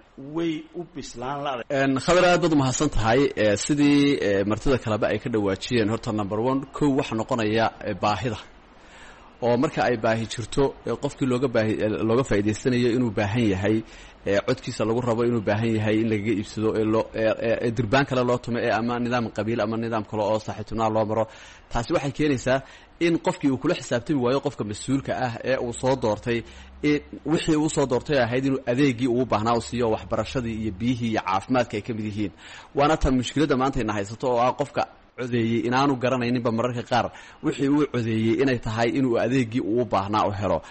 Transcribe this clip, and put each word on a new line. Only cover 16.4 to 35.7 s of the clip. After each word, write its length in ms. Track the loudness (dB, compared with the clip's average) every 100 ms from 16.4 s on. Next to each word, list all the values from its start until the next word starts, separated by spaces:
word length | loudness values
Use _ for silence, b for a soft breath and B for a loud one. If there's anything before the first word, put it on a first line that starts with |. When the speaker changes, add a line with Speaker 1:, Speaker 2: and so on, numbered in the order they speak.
| -2 -2 0 2
Speaker 2:
ee, 80 |
loo, 200 | 2 2 0
ee, 160 | 0 0 0
ee, 160 | 0 0
ee, 100 | 0
durbaan 340 | -2 2 2 2
kale 160 | 0
loo 160 | 2 0
tumo, 200 | -2 -2
ee, 120 | 0
ama 240 | 0 0 -2
nidaam 260 | -2 -2 -2
qabiil 260 | -4 -2 0
ama 160 | 0 -2
nidaam 280 | -2 -4
kale 180 | -4 -2
oo 160 | 0 0
saaxiibtinimo 500 | -4 -10 -6 -2 0
loo 140 | 0 0
maro. 180 | 0 -2 B B B -8
Taasi 220 | -6 0
waxay 200 | -2 -2
keenaysaa 460 | 0 0 0 2 0 -2 B B -2
in 180 | 0 2
qofkii 320 | 0 0 0
uu 80 | 0
kula 160 | 0
xisaabtami 460 | -2 -2 -4 0 0
waayo 180 | 2 0
qofka 220 | -2 -6
mas-uulka 460 | -8 -6 -2 -2 -2 -2
ah 160 | -4 -4
ee 120 | -2 -2
uu 140 | -2
soo 240 | -2 0 2
doortay, 420 | 0 0 -2 -2 -4 B B -2
ee, 180 | 0 0 -2 -10 -2
wixii 300 | 0 2 2
uu 120 | 2
soo 180 | 0 0
doortay 320 | 0 0 0
ahayd 220 | 2 0 0
inuu 140 | -2 0
adeeggii 420 | 2 2 2 0
uu 180 | 0 0
baahnaa 300 | 0 2 0
u 20 |
siiyo, 300 | -2 -2 0
waxbarashadii 640 | -2 -2 -4 -2 -4 -4
iyo 180 | -4 -6
biyihii 380 | -2 -2 0 0
iyo 100 | -2
caafimaadka 540 | 0 -2 0 0 0 -4
ay 60 |
ka 100 | -6
mid 100 | -6
yihiin. 280 | -6 -4 -6 -6 B B B
Waana 220 | 0 2 4
tan 180 | 2 2
mushkiladda 400 | 0 0 0 2
maanta 240 | 0 0
ina 120 | -2
haysato 340 | -2 -4 -4 0
oo 100 | 2
ah 140 | 2
qofka 280 | 0 -4 -2 -4 -8 -20
codeeyey 500 | -10 -2 0 2 0
inaanu 260 | 2